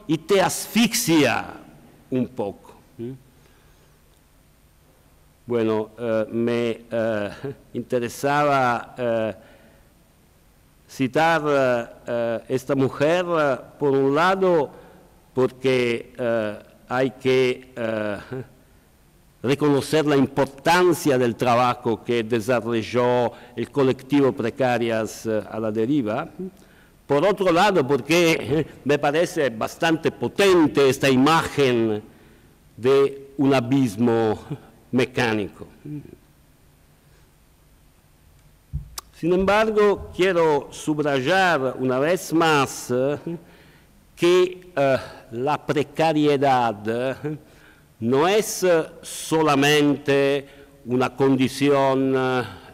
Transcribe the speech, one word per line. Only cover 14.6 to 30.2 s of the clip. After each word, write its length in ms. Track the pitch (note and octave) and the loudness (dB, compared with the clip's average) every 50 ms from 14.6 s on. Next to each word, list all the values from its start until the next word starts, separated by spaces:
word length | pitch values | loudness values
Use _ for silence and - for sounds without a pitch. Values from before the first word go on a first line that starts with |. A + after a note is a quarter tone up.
| C#3 - - - - - - - - _ _ _ _ _ _ | 0 -2 -6 -16 -20 -20 -20 -20 -20 _ _ _ _ _ _
porque, 800 | C3 B2+ B2+ - - - C3 C3 B2+ B2 A#2+ A#2 A#2 - - - | 0 0 0 0 -2 -2 0 2 2 2 0 -2 -4 -6 -12 -10
eh, 420 | - B2+ A#2 A#2 A2+ G#2+ G#2 G#2 G#2 - - - _ - - | -6 -4 -2 -2 -2 -2 -4 -6 -10 -16 -20 -20 _ -10 -6
hay 220 | B2+ B2+ C3+ C3+ | -2 0 0 -2
que, 640 | - - - C3 C3 C3 C3 B2 B2+ B2+ - - - | -2 -2 0 2 2 4 2 2 0 -4 -8 -14 -10
eh, 440 | - A#2 A2 A2+ G#2+ G#2+ G#2 G#2 F#2 - - B2+ C3 B2 - - _ _ _ _ _ _ _ _ _ _ _ _ _ _ _ _ _ - | -6 -6 -4 -4 -4 -4 -4 -6 -8 -10 -12 -12 -14 -14 -14 -20 _ _ _ _ _ _ _ _ _ _ _ _ _ _ _ _ _ -2
reconocer 640 | A#2 C#3+ C#3 D3 D3 C#3+ C3+ B2+ - - D#3 D3 | -2 0 0 2 2 2 0 0 0 0 0 0
la 100 | D3 D3 | 2 2
importancia 1000 | C#3 C3 - - - C3+ B2+ - - - D#3+ F3 F3+ F3+ F3+ E3 - - D3+ C3 B2+ | 2 2 0 0 -2 -2 -2 -4 -4 0 2 2 4 4 2 2 2 0 0 2 2
del 160 | B2+ A#2+ A2 | 2 0 0
trabajo 680 | - B2+ B2 A#2 A#2+ B2+ B2 A#2+ - - B2 A2 G2+ - | 0 0 2 2 4 2 2 0 -2 -2 -4 -4 -4 -4
que 180 | - A#2+ A#2+ A2+ | -2 -2 -2 -2
desarrolló 1080 | A2 A#2+ A#2 G2+ A#2 B2+ A#2 G#2 A#2 A#2 A2+ G#2 F2+ G2+ B2 B2 B2 B2 B2 A#2+ A2+ - - - - - | -2 -2 -2 0 0 -2 0 0 -2 -4 -4 -4 -2 -2 0 2 2 2 2 0 -2 -4 -8 -16 -14 -10
el 140 | - A#2 - - | -10 -10 -4 -2
colectivo 580 | C#3 C3+ C3 A#2+ - - - C#3+ C#3+ C#3 C3 - | 0 2 2 0 -2 -4 -2 2 2 4 2 2
Precarias, 960 | - A2 A#2 G#2 - C3 B2+ B2 A#2 A#2 A#2 A2+ A2 A2 G#2 - - - | 0 -4 -4 -2 -2 0 0 0 0 0 -2 -2 -2 -2 -4 -8 -8 -6
eh, 160 | A2+ A2 G#2+ G2 F#2 | -4 -4 -4 -4 -6
a 80 | G#2 A2 | -8 -6
la 140 | A2+ A2 G#2+ | -6 -4 -2
Deriva. 560 | A2+ A2 A#2 D3 D3+ A#2+ G#2 G#2+ C3 E3 D#3 - - F3+ F#3+ - - - - - - - _ _ _ _ | -2 -2 0 0 -2 -2 -2 -4 -6 -6 -10 -12 -14 -14 -14 -14 -18 -20 -20 -20 -20 -20 _ _ _ _
Por 200 | - C#3 C#3+ D#3 | -2 0 2 2
otro 240 | G3+ G#3 G3 G3 F#3 | 2 0 2 2 2
lado, 340 | E3 E3 F#3+ G#3+ G3 E3+ C#3 | 2 4 2 4 2 2 2
porque, 540 | B2+ C#3+ C3+ C3+ - D#3+ F3 F3 E3 D#3+ - | 2 0 -2 0 0 2 4 4 2 2 0
eh, 280 | G#2+ G#2+ C3+ D#3+ D3+ - - - - | -2 -2 -2 -2 -2 -4 -10 -8 -2
me 140 | B2 D3 C#3+ | 0 0 0
parece 520 | D3 C#3+ C#3+ D#3 F3+ D#3 - E3 D3 C3 | 0 0 0 0 0 0 0 -2 -2 -2
bastante 640 | A#2 A2 A#2+ - - - - E3 E3 D#3 - C#3 - | -2 -4 -8 -8 -4 -2 0 0 0 0 0 -4 -4
potente 760 | - | -2